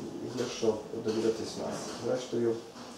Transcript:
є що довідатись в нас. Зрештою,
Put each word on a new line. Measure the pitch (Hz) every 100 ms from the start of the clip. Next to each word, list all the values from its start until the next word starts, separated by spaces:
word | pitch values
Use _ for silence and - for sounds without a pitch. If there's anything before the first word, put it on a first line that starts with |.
| - - 117 120
є | 117 -
що | 110 107 - - 107
довідатись | 110 113 107 98 107
в |
нас. | 110 98 107 117 120
Зрештою, | 127 - 120 117 113 - - -